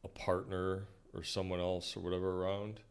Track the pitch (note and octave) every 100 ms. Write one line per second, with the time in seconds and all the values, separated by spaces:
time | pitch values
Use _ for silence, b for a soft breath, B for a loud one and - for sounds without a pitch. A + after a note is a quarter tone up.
0 | F#2+ - - F#2 - F#2 F#2+ F#2+ G2 -
1 | - - - - F#2 F2+ F2+ F2+ - F#2+
2 | F2+ F2+ F#2 F#2 F#2 G2 G#2 A2 -